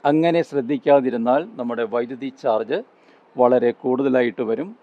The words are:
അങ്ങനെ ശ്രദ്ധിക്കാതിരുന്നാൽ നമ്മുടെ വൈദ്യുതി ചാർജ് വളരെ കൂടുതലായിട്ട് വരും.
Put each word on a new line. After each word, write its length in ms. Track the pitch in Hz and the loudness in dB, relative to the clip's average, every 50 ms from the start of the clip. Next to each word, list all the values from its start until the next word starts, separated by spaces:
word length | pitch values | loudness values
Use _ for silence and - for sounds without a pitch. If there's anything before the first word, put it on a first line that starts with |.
| - 143 | 2 2
അങ്ങനെ 320 | 147 156 165 170 165 170 160 - | 2 2 2 2 2 0 -2 -2
ശ്രദ്ധിക്കാതിരുന്നാൽ 920 | 143 139 123 117 147 127 _ 151 143 139 127 127 120 117 117 123 127 147 170 226 - - | -4 -4 -2 -2 -6 -2 _ 4 4 4 4 2 -2 -2 0 0 0 0 0 -6 -10 -10
നമ്മുടെ 260 | 120 120 120 113 117 107 110 | -6 -6 -4 -4 -4 -2 -2
വൈദ്യുതി 360 | 120 123 117 135 117 135 135 131 - - | -4 -4 -4 -8 -10 -10 -12 -12 -6 -2
ചാർജ് 360 | 131 110 110 113 107 143 196 262 _ _ _ _ _ _ _ _ _ _ 123 | -2 -2 -2 -2 -4 -6 -6 -6 _ _ _ _ _ _ _ _ _ _ 2
വളരെ 280 | 123 123 127 123 120 120 113 _ - | 4 4 4 4 2 0 -2 _ -2
കൂടുതലായിട്ട് 600 | 127 127 127 139 135 127 131 123 120 92 - 123 110 | -2 0 0 0 0 2 2 0 0 -2 -4 -4 -4
വരും. 180 | 113 113 156 196 226 _ | -4 -6 -6 -12 -14 _